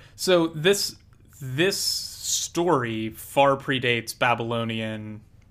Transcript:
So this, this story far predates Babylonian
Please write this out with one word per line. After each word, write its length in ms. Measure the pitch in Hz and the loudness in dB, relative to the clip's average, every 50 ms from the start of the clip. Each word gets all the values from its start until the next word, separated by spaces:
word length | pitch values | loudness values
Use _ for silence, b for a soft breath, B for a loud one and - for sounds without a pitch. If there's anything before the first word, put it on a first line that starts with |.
| B B B | B B B
So 320 | - - 190 180 175 165 165 | -6 2 4 4 4 4 2
this, 480 | - 151 151 190 202 - - - - - - - - - - - - - | -2 0 2 2 2 2 0 -6 -6 -12 -20 -20 -20 -20 -20 -20 -20 -14
this 380 | 135 127 127 143 175 196 190 - | -10 -8 -2 0 0 0 0 0
story 1300 | - - - - - - - - - - - - - - - 170 175 180 156 131 120 113 113 110 110 110 | -2 -2 -2 -4 -6 -8 -12 -10 -6 -4 -4 -4 -4 -4 -2 0 2 4 4 2 2 -2 -4 -4 -4 -6
far 460 | 110 - - - - 143 139 139 135 | -8 -10 -16 -2 4 4 6 6 6
predates 640 | 135 - 147 135 127 127 123 120 117 113 - - - | 2 0 -2 -2 0 2 0 0 0 -2 -6 -4 0
Babylonian 1040 | 127 123 120 117 117 117 117 117 113 113 113 113 110 110 110 107 107 107 107 110 - _ _ - - _ | 2 2 2 2 0 -4 -2 -2 -2 -4 -4 -4 -4 -6 -6 -8 -10 -12 -14 -14 -16 _ _ -20 -20 _